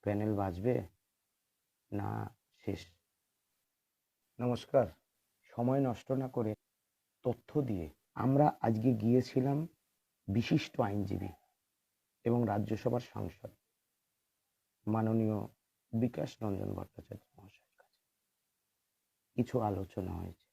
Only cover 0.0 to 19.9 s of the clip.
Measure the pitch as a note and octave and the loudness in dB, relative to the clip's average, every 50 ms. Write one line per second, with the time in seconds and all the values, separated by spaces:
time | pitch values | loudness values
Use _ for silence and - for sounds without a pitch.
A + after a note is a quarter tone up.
0 | - G2+ G#2 G#2 G#2 A2 G#2+ G2 G2+ F#2+ F2+ F2+ G2 B2 B2 B2 G#2 - _ _ | 0 0 0 0 0 0 0 0 0 -2 -2 -2 0 0 0 0 0 -4 _ _
1 | _ _ _ _ _ _ _ _ _ _ _ _ _ _ _ _ _ _ - G2+ | _ _ _ _ _ _ _ _ _ _ _ _ _ _ _ _ _ _ -6 -6
2 | G2+ G2+ G#2+ A2 G#2+ G#2 - _ _ _ _ _ - - G2 F2+ - - _ _ | -4 -4 -4 -4 -6 -8 -12 _ _ _ _ _ -8 -8 -6 -6 -8 -16 _ _
3 | _ _ _ _ _ _ _ _ _ _ _ _ _ _ _ _ _ _ _ _ | _ _ _ _ _ _ _ _ _ _ _ _ _ _ _ _ _ _ _ _
4 | _ _ _ _ _ _ _ - A#2+ B2 A#2+ A2 - - - C#3 A#2+ F#2 - _ | _ _ _ _ _ _ _ -4 -2 -2 -2 -2 -6 2 4 4 4 4 -2 _
5 | _ _ _ _ _ _ _ _ _ _ - - A#2+ B2 C3 C#3 C#3 B2+ A#2 G#2+ | _ _ _ _ _ _ _ _ _ _ -6 -2 0 2 2 2 2 0 -2 -4
6 | - _ C3 C3 C3+ B2+ - B2+ A#2 G#2+ G#2+ - _ _ _ _ _ _ _ _ | -4 _ -2 -2 -2 -4 -2 -2 -2 -2 -4 -6 _ _ _ _ _ _ _ _
7 | _ _ _ _ _ B2 A#2 - _ - - D3+ C#3+ A#2+ A2 F#2 E2 D2+ - _ | _ _ _ _ _ -4 -4 -4 _ -4 -2 -2 0 0 -2 -4 -4 -6 -10 _
8 | _ _ _ - G#2 C3 C3+ C#3 D3+ D3+ - - - A#2 A2+ A2 A2 C3 B2 G#2+ | _ _ _ -2 2 4 6 6 6 6 4 2 2 2 2 4 4 2 2 4
9 | G#2 A2+ A#2+ B2+ B2 - - C3+ B2+ C3+ C#3 D3 D#3+ E3+ _ _ _ _ _ _ | 4 4 4 4 4 4 0 0 2 2 0 0 -2 -6 _ _ _ _ _ _
10 | _ _ _ _ _ - G2 A#2 A2+ - E3 D#3 - - - - B2 G#2 G2+ G#2 | _ _ _ _ _ -2 0 0 2 4 2 2 2 -2 -2 0 0 0 0 -2
11 | G2 G2 G2+ F#2+ F#2 G2 - - _ _ _ _ _ _ _ _ _ _ _ _ | -2 -2 -4 -4 -6 -8 -10 -12 _ _ _ _ _ _ _ _ _ _ _ _
12 | _ _ _ _ _ A#2 A#2 A#2+ A#2+ G#2+ G2+ G#2 G#2 G#2+ A2 G#2+ - B2 A#2+ B2 | _ _ _ _ _ 2 2 2 2 2 0 0 0 -2 -4 -2 -2 -2 -2 -2
13 | B2+ - - G#2 G#2 F#2 - _ - - - _ _ _ _ _ _ _ _ _ | -4 -6 -10 -8 -8 -8 -8 _ -18 -18 -18 _ _ _ _ _ _ _ _ _
14 | _ _ _ _ _ _ _ _ _ _ _ _ _ _ _ _ _ G#2+ G#2+ A2 | _ _ _ _ _ _ _ _ _ _ _ _ _ _ _ _ _ -2 0 0
15 | A2 A2 A2+ A2+ A2 A2 G#2+ G#2 - G#2+ - _ _ _ _ _ _ _ - A2+ | 2 2 2 2 2 2 0 -2 -4 -8 -12 _ _ _ _ _ _ _ -2 0
16 | A#2 B2 - D#3 D3+ C3 - _ A2+ G#2+ G2 F#2+ G2 G2+ G2 F#2 F#2 - _ - | 0 0 0 -4 -6 -6 -8 _ -6 -4 -4 -4 -4 -6 -6 -8 -8 -12 _ -20
17 | - _ - G2+ _ _ _ - - F#2+ _ _ _ _ _ _ - _ _ _ | -16 _ -16 -16 _ _ _ -20 -20 -20 _ _ _ _ _ _ -20 _ _ _
18 | _ _ _ _ _ _ _ _ _ _ _ _ _ _ _ _ _ _ _ _ | _ _ _ _ _ _ _ _ _ _ _ _ _ _ _ _ _ _ _ _
19 | _ _ _ _ _ _ _ - A#2+ - - B2+ A2+ G#2 G2+ F#2+ F#2+ F#2 | _ _ _ _ _ _ _ -2 -2 0 0 0 0 0 0 -2 -4 -6